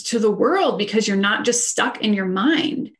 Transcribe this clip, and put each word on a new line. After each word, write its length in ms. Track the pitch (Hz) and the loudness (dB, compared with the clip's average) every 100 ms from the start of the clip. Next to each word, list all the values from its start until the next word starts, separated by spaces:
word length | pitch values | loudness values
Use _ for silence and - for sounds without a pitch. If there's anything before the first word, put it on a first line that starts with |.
| - | -4
to 140 | 226 | 0
the 120 | 214 | 0
world 460 | 190 262 381 311 180 | 2 2 2 2 0
because 280 | 202 220 214 | -2 0 0
you're 120 | 196 | 0
not 260 | 202 220 | 0 0
just 240 | 233 233 - | 0 0 -2
stuck 340 | - 240 - | -2 -2 -2
in 120 | 220 | 0
your 120 | 202 190 | 0 0
mind, 640 | 190 247 320 - - - - | 0 2 2 0 -4 -8 -6